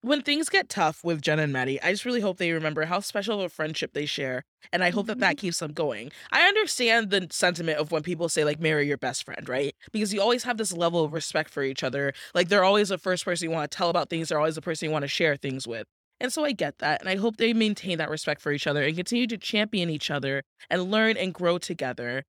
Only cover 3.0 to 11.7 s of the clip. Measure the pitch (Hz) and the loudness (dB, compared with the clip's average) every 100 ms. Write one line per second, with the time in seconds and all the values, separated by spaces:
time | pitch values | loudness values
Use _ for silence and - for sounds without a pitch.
3 | 202 202 196 214 180 - 156 156 - - | -2 -6 -2 -2 -4 -4 -6 -4 -6 -4
4 | 147 - 135 127 - _ - 175 180 180 | -4 -4 -4 -6 -8 _ -6 0 2 2
5 | 226 208 190 147 190 165 156 151 151 107 | -2 0 0 0 -4 -4 -6 -2 -2 -2
6 | 123 - - 269 349 403 403 - 240 226 | -10 -16 -2 4 4 4 0 0 2 2
7 | 220 196 180 - 180 170 165 151 151 160 | 4 0 0 0 0 2 -2 0 0 -2
8 | 156 170 165 160 151 156 160 156 143 139 | -2 -2 -2 2 2 2 2 2 2 0
9 | 127 123 - - - 131 143 - - 214 | -2 -4 -8 -12 -6 -2 -2 -4 -8 -4
10 | 208 202 208 247 247 226 208 170 170 170 | -2 2 2 2 0 -4 -4 0 2 2
11 | 151 156 - 160 156 - 135 | 0 -2 -2 -2 -2 -2 -4